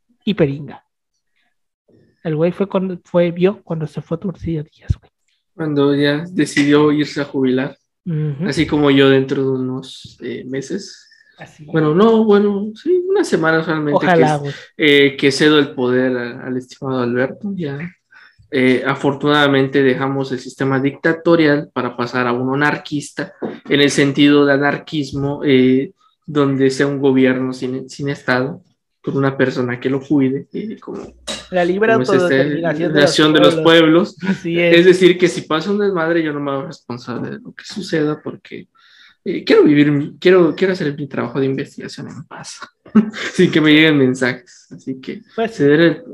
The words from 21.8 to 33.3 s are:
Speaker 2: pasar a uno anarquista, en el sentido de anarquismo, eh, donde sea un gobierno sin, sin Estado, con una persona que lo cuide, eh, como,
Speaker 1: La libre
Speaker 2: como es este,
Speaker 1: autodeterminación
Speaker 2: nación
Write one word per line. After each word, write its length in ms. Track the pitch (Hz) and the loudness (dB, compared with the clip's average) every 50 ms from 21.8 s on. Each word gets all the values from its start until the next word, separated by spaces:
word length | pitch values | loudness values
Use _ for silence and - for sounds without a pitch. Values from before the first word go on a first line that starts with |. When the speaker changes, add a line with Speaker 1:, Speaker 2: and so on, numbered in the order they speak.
| 123 120 - | -6 -6 -6
Speaker 2:
pasar 300 | - 120 120 - 127 123 | -6 -6 -4 -4 -2 -2
a 60 | 120 120 | 0 -2
uno 220 | 123 127 131 135 | -2 -2 -2 -2
anarquista, 760 | 139 147 147 - - - - 101 98 - - - - 143 - - _ - - - - - - | 0 0 0 0 -2 -6 -8 -8 -8 -8 -10 -10 -12 -12 -12 -12 _ -12 -12 -12 -14 -6 -2
en 120 | 147 143 | 2 2
el 100 | 143 139 | 2 2
sentido 540 | 139 - 143 139 135 151 143 143 147 143 143 | 2 2 0 2 2 4 4 4 6 4 4
de 80 | 143 139 | 4 2
anarquismo, 880 | 139 143 143 139 - - - 160 156 139 131 - 139 139 143 143 143 - | 2 0 0 -2 -4 -6 -8 -8 -8 -8 -6 -6 -6 -6 -6 -6 -4 0
eh, 480 | 147 135 127 127 127 127 131 139 - - _ _ _ _ _ _ | 2 4 4 4 4 2 2 0 -4 -8 _ _ _ _ _ _
donde 440 | - 147 147 143 139 135 131 135 131 | -4 -2 0 0 0 2 2 0 0
sea 160 | 131 - 143 | 0 0 -2
un 140 | 143 143 135 | -2 -2 0
gobierno 520 | 139 139 131 131 131 127 127 127 131 131 127 | 0 2 2 4 4 2 2 0 -4 -6 -6
sin, 360 | 127 131 123 127 131 131 131 | -8 -8 -8 -8 -8 -10 -12
sin 220 | - - 143 139 | -12 -10 -8 -8
Estado, 520 | 143 - - - 127 127 127 143 175 - - _ _ _ _ _ _ _ | -8 -6 -4 -2 -2 -2 -2 -4 -8 -12 -18 _ _ _ _ _ _ _
con 160 | - - - | -10 -6 -2
una 200 | 139 139 135 135 | -2 0 0 0
persona 440 | - 131 127 - 127 123 120 120 123 | 0 0 0 0 -2 -4 -4 -6 -6
que 100 | - 131 | -4 -4
lo 100 | 135 135 | -4 -4
cuide, 480 | 135 - 156 143 131 127 135 139 139 - - | -2 -2 0 0 2 0 -2 -4 -8 -10 -12
eh, 260 | - 202 220 - - | -10 -10 -10 -12 -14
como, 240 | - - - - - - - _ _ - - - - - | -14 -14 -14 -14 -14 -16 -18 _ _ -14 -14 -14 -12 -6
Speaker 1:
La 140 | 185 180 175 | -2 -2 0
libre 280 | 170 180 202 202 - - | 0 0 0 2 2 2
Speaker 2:
como 100 | - - | 2 2
es 60 | - | 2
este, 120 | - 131 135 | 2 2 2
Speaker 1:
autodeterminación 680 | - 135 135 139 147 147 165 165 165 151 151 170 160 156 | 2 2 2 2 0 -2 -4 -4 -4 -4 -2 -2 -2 2
Speaker 2:
nación 400 | 147 143 135 - - 156 156 | 2 2 2 4 2 4 4